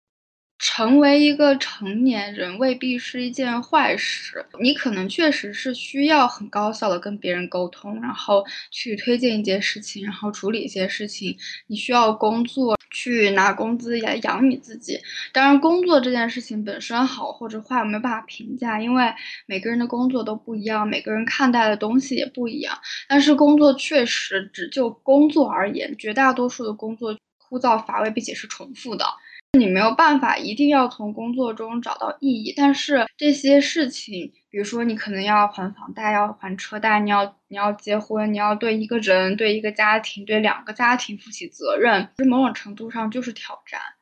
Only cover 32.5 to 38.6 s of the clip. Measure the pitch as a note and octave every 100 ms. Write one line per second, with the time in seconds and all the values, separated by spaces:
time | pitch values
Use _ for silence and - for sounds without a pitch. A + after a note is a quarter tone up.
32.5 | - C#4+ C#4 - C#4 A3+ - D4 C#4+ C4+
33.5 | C#4+ C#4 E4+ C4 - - F#3 D3 _ _
34.5 | G3+ G#3 A#3 A#3 G#3+ G#3 F#3+ G3 G#3 G#3
35.5 | G#3 F#3+ G#3 - G3 G#3+ G#3 G#3 G#3+ F#3+
36.5 | F#3+ - G#3+ A3 G#3+ G#3 G3+ G3+ _ _
37.5 | G3 G#3 G#3 G#3+ G#3 G#3+ G#3+ G#3+ G#3 G#3
38.5 | G#3